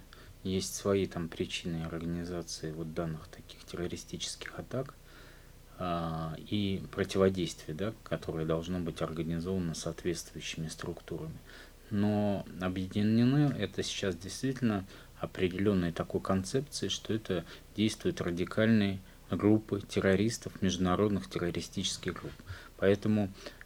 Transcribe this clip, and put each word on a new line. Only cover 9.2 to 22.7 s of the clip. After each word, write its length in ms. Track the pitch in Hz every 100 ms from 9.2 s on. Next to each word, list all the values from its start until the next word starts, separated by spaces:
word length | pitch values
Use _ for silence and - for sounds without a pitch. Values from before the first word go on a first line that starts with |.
| 80 82 87 95 85 80
соответствующими 920 | 85 80 90 82 - 80 - - 80
структурами. 720 | - 87 82 - 80 80 82 - - - - -
Но 540 | 104 104 104 104 98 - 87
объединены 920 | 92 92 92 104 104 113 123 143 147 110
это 260 | 98 -
сейчас 320 | - - 101 85
действительно 720 | 90 - 135 131 120 101 92 - - -
определённой 720 | - - 92 92 101 95 85
такой 280 | 82 85 95
концепцией, 720 | - 95 92 135 147 - 98
что 240 | - -
это 320 | 110 - - - - - -
действуют 460 | 107 - 180 -
радикальные 800 | 87 85 90 - 110 113 101 95 - - -
группы 480 | 90 104 110 - 101 -
террористов, 720 | 101 95 95 110 117 - -
международных 720 | 95 90 90 92 104 98 -
террористических 840 | 85 87 85 - - 90 - 90
групп. 200 | 82 76 71 - - -